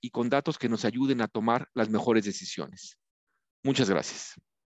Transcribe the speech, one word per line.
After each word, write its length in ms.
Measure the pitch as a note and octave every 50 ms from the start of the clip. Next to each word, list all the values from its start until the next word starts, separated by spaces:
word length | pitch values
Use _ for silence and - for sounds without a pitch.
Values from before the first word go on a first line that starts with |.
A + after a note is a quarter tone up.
y 80 | - B2
con 200 | - B2 A#2+ A#2+
datos 280 | C#3 C#3 - E3 D3+ -
que 120 | - A#2+
nos 140 | A2+ G#2 -
ayuden 380 | A2 A2+ B2 C3+ C3+ C3+ A#2+
a 60 | A2+ G#2
tomar 400 | - A2+ G#2+ A#2 A#2 B2+ C3 - _
las 140 | B2 A2 G#2+
mejores 360 | A2 G#2 - B2 A2+ A2+ G2+
decisiones. 720 | G2+ F#2+ - F#2 - - F#2+ D2 - - - - - - _ _ _ _ _ _ _ _ _ _ _ _ _ -
Muchas 240 | C3+ C3+ C3+ B2+ G2
gracias. 460 | F#2+ D#2 - - - - - - - - _ _ _ _ _ _